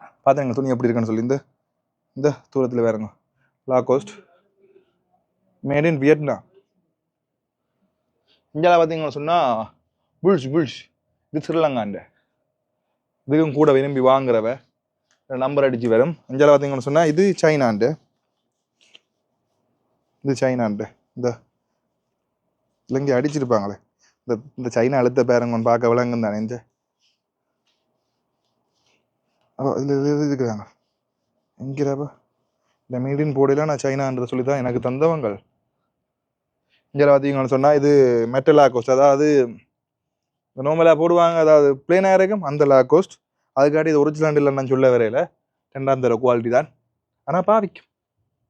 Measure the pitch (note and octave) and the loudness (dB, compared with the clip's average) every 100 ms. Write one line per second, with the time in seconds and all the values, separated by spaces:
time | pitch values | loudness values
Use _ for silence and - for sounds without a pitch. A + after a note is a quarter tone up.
0 | - _ C#3 C#3 C3 A#2 C3+ A#2+ B2 A#2 | -20 _ 0 0 -2 -4 -4 -2 -2 -2
1 | A2+ A2+ A#2+ C3+ - _ _ _ _ _ | -2 -4 -2 -4 -8 _ _ _ _ _
2 | _ - D3 C#3 _ C3+ B2+ B2 A#2 A2 | _ -6 -4 -4 _ -4 -4 -2 -2 -2
3 | G#2 - _ _ _ _ - B2+ B2 C3 | -8 -16 _ _ _ _ -4 -2 0 -2
4 | G#2 - _ _ _ _ _ _ _ _ | -4 -18 _ _ _ _ _ _ _ _
5 | _ _ _ _ _ _ C3+ D3 E3 D3+ | _ _ _ _ _ _ -6 -2 0 0
6 | C#3 D3+ C#3+ G2+ - _ _ _ _ _ | 2 2 0 -8 -10 _ _ _ _ _
7 | _ _ _ _ _ _ _ _ _ _ | _ _ _ _ _ _ _ _ _ _
8 | _ _ _ _ _ D3+ F3 E3+ E3 D#3+ | _ _ _ _ _ -2 2 4 2 -2
9 | D3+ C#3+ D3+ E3+ C3+ A2 G#2+ _ _ _ | -6 -6 -4 -2 0 -2 -6 _ _ _
10 | _ _ F3 F3+ C3 D#3+ B2+ - - _ | _ _ 0 0 -2 -4 -4 -8 -20 _
11 | _ _ _ D3+ - E3 D3+ B2+ G#2 G2+ | _ _ _ -10 -6 -2 -2 -2 -6 -10
12 | - _ _ _ _ _ _ _ _ _ | -16 _ _ _ _ _ _ _ _ _
13 | _ _ - D3+ D#3+ C#3 D3+ C3+ C#3 C3+ | _ _ -2 0 0 2 2 4 2 0
14 | B2+ C3+ C3 A2+ A2 C3+ _ _ _ _ | 2 2 2 0 -2 -6 _ _ _ _
15 | _ _ - B2+ C3 C#3+ C3+ A#2 A#2+ A2+ | _ _ -12 -6 -4 0 0 0 0 2
16 | C#3+ D#3 - C3 D3 C#3 C#3+ C3+ B2+ D3+ | 0 -4 -8 2 4 4 2 -6 -2 0
17 | E3 D3+ G3+ E3+ D#3+ D3+ B2 G#2 A#2+ D#3 | 0 2 0 2 2 2 0 0 -2 -4
18 | _ _ _ _ _ _ _ _ _ _ | _ _ _ _ _ _ _ _ _ _
19 | _ _ _ _ _ _ _ _ _ _ | _ _ _ _ _ _ _ _ _ _
20 | _ _ C3+ B2+ C3 B2+ A2 G#2 G#2+ _ | _ _ -6 -2 -2 -2 -4 -4 -10 _
21 | _ - B2 A2+ _ _ _ _ _ _ | _ -8 -6 -6 _ _ _ _ _ _
22 | _ _ _ _ _ _ _ _ - C3 | _ _ _ _ _ _ _ _ -8 -4
23 | C#3 B2 D3 D3 B2+ A2 G2+ G2 _ _ | -2 0 -2 -4 -2 -2 -2 -12 _ _
24 | _ _ - A2+ - - B2 A#2 B2 C#3 | _ _ -8 -8 -8 -12 -6 -2 -2 0
25 | B2 C3 A#2+ A#2+ A#2+ A2+ A#2+ A#2 A#2 A#2+ | 0 0 0 0 0 -2 0 0 0 0
26 | B2 A#2 A2 G#2+ A2 A#2+ - _ _ _ | -2 -4 -4 -6 -8 -10 -16 _ _ _
27 | _ _ _ _ _ _ _ _ _ _ | _ _ _ _ _ _ _ _ _ _
28 | _ _ _ _ _ _ _ _ _ _ | _ _ _ _ _ _ _ _ _ _
29 | _ _ _ _ _ - C3+ - C#3 C#3 | _ _ _ _ _ -6 -4 -2 -2 -2
30 | C#3+ D3 D3 C#3 A#2+ G#2+ G2 _ _ _ | 0 -2 -2 -2 -4 -6 -12 _ _ _
31 | _ _ _ _ _ - C3 C3+ C#3 C#3 | _ _ _ _ _ -16 -12 -6 -4 -6
32 | D3 - _ _ _ _ _ _ - B2 | -8 -14 _ _ _ _ _ _ -12 -8
33 | C3 C#3+ D3+ C3+ C#3 C#3 D3+ C#3 C#3 C3+ | -6 -4 -2 0 0 0 -2 -4 -4 -4
34 | C3+ B2+ B2 B2+ B2+ C#3+ B2 A#2+ B2 C3 | -4 -6 -6 -4 -4 -4 -4 -6 -6 -2
35 | D#3+ D#3+ A2+ G2 _ _ _ _ _ _ | -2 -2 -6 -8 _ _ _ _ _ _
36 | _ _ _ _ _ _ _ _ _ C#3+ | _ _ _ _ _ _ _ _ _ 0
37 | C#3+ C#3 C#3 C#3 C3 C3+ C#3+ D3 C#3+ C#3+ | 4 4 2 -2 0 2 2 2 4 4
38 | B2+ A#2 A#2 C3 C3 D3+ C#3 A#2+ A2+ C3 | 4 2 0 0 2 6 4 2 0 2
39 | C#3+ C#3 D3+ C#3+ A#2+ - _ _ _ _ | 4 4 2 2 0 -4 _ _ _ _
40 | _ _ _ _ _ - C#3 D#3+ E3 D3+ | _ _ _ _ _ -8 -4 2 4 4
41 | E3+ F3 E3+ E3 D#3 D3+ C#3+ C3+ - F3+ | 2 2 2 2 4 6 4 0 0 0
42 | F#3+ F#3+ F#3+ G#3 D3 D3 C#3+ C3+ B2+ D#3 | 2 2 2 -2 -4 0 4 4 4 2
43 | F#3+ - _ _ _ C3+ C#3+ D3+ D#3+ D3+ | 2 -8 _ _ _ 0 2 2 0 2
44 | D3 D3+ D#3 D3 C#3+ C#3 C3 C3 C3 A#2+ | 0 0 -2 0 0 0 -2 2 4 4
45 | A2 B2+ F3+ _ _ _ _ C3+ C3+ C3 | 2 -2 -4 _ _ _ _ -8 -4 0
46 | B2 A2+ B2+ A#2+ A2+ B2 D#3+ _ _ _ | 0 0 0 0 0 -2 -2 _ _ _
47 | _ _ - F3 F3+ G#3+ G3+ - _ _ | _ _ -6 -4 0 0 -2 -8 _ _
48 | _ _ _ _ | _ _ _ _